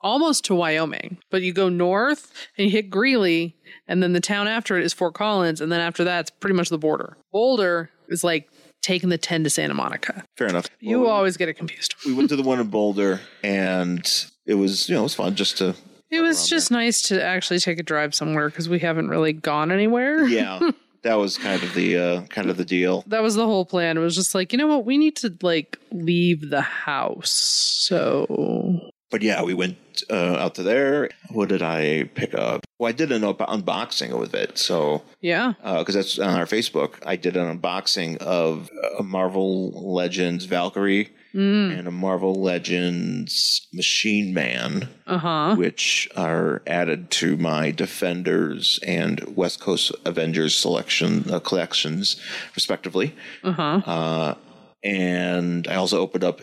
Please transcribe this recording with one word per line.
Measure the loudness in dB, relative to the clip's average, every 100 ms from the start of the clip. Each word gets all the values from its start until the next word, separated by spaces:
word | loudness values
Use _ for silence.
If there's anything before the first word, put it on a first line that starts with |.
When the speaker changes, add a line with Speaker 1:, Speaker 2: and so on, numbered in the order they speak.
Speaker 1:
almost | -2 2 2 2 2
to | 2
Wyoming, | 2 2 0 -4 -10 -12 -4
but | -2
you | 0
go | 2 2
north | 2 2 2 2 0 -6 -20 -12 0
and | 2
you |
hit | 2 0
Greeley, | 2 4 4 4 2 0 -6 -20 -16 -2
and | 2
then | 4
the | 2
town | 0 0 0
after | -2 0 0
it | 0
is |
Fort | 0 -2
Collins, | 0 0 2 2 0
and | 0
then | 0
after | 0 0
that, | 0 0
it's | -4
pretty | -4 0 2
much | 2
the | 0
border. | 0 0 -4 -14 _
Boulder | 0 2 4 2 2 -2 _ -8
is, | -2
like, | 0 0 -2 _ -20 _
taking | -2 0 2
the | 0
ten | 0 0
to | 0
Santa | 0 -2
Monica. | -2 -4 -4 -6 -8 -10 -4
Speaker 2:
Fair | -2
enough. | 0 -2 -8
Speaker 1:
You | -2 2
Speaker 2:
Well, | 4
we |
Speaker 1:
always | 4 2 0
get | -4
it | -4
confused. | -10 -6 -8 -6 -2
Speaker 2:
we |
went | 2 2
to | 2
the |
one | 2 2
in | 0
Boulder, | 2 2 2 2 0 -4 -8
and | -2 0 2 0 0 -2 -2 -4 -4 _ 0
it | 2
was, | 2 0 0
you | 0
know, |
it |
was | 0 0
fun | -2 0
just | -2 0
to | -2 -2 -10 -20 -6
Speaker 1:
It | 0
Speaker 2:
walk | 2
Speaker 1:
was | 2
Speaker 2:
around | 0
Speaker 1:
just | 0 2
Speaker 2:
there. | 2
Speaker 1:
nice | 2 2
to | 2 2
actually | 2 0 0 0
take | 0 -2
a |
drive | -2 0 0 0
somewhere | 0 0 0
'cause | -2 -2
we | 0
haven't | 0 0 0
really | 2 2
gone | 0 0 0 2
anywhere. | 2 2 2 2 2 4
Speaker 2:
Yeah. | 2 0 0
Speaker 1:
<laughs> | 0 0 _ _
Speaker 2:
That | 0 2
was | 2 -2
kind | -2 -2
of | -2 0
the, | 2 2
uh, | 2 0
kind | -2 -4 -2
of | -2
the | 0
deal. | 2 2 0 0
Speaker 1:
That | 0
was | 0 2
the | 2
whole | 2
plan. | 0 0 0 2
It |
was | 0 0
just | -2 -2
like, | -2
"You | 0
know | 2
what? | 2
We | 2 4
need | 4 2
to, | -6 -2
like, | 0 0 -2 -10 -10
leave | -4 0 4 4 2 0
the | -2
house." | -2 -4 -4 -2 -2 -4 -4
So | -2 0 0 0 0 0 0 2 0 0 -2 0 0 0 0 -2 -20 -6
Speaker 2:
But | -2
yeah, | 0 0
we | 0
went, | 0 -2 -4 _ -8 -4
uh, | 0 2 2
out | 0 -2
to |
there. | 0 2 2 2 0 -6 -6
What | -2 2
did | 2
I | 0 0 2 0 -2 -4
pick | -4 -2
up? | -2 -2 -6 -4
Well, | -4
I |
did | 0 0
an | 0
up-, | 0 0
unboxing | -2 -2 -2 -4 -4 -4 -4
of | -4 -2 -2
it. | -4 -2
So, | 0 2 2 0 -4 -6
Speaker 1:
Yeah. | -2 0 0 -2
Speaker 2:
uh, | -2 -2 0
'cause | 0
that's | 0 -2
on | 0 0
our | 0
Facebook. | 0 0 0 -2 -4 -6
I | -4
did | -2 0
an | -2 -2
unboxing | -4 -4 -2 -2 -2 -4
of | -2 0 2 0 -6 -6 -6 -4
a |
Marvel | -4 0 0 0 0 0 -2 -6 -4 -2
Legends | 0 0 -2 -2 -2
Valkyrie | -2 -2 0 2 2 0 -8 _
Speaker 1:
Mm. | -2 2 2 0 -2
Speaker 2:
and | -6
a |
Marvel | -4 -2 0 0 0
Legends | 0 0 -2 0 0 0 -2 -4 -4 -2 0 0 -4
Machine | -4 -2 0 0 0 0
Man, | -2 -2 -2 -2 -4 -6 -10 -6
Speaker 1:
Uh-huh. | -4 -2 0 2 2
Speaker 2:
which | 0 0 0 0 -2 -4
are | 0 0 0 0 -2
added | -2 0 -2 -2
to | 0 0 0
my | 0 0 0
Defenders | -2 -4 -4 -4 -2 0 0 0 -2 -2 -2
and | -2 -2 0 -2 -4 -2
West | -2 -2
Coast | -2 0 0 -2 -4
Avengers | -2 0 2 2 2
selection, | 0 0 0 0 2 2 0
uh, | -2
collections, | 0 -2 0 -2 -2 -2 -2 -4 -6 -10 -10 -6
respectively. | -4 -4 -2 -2 -2 -4 -18 -8
Speaker 1:
Uh-huh. | -4 -2 0 0 0
Speaker 2:
Uh, | -2 0 0 0 -4 -10 -20 -20 _
and | -2 0 0 0 0 0 0 -2 -2
I | -2
also | 0 0
opened | 0 0
up | -2 -2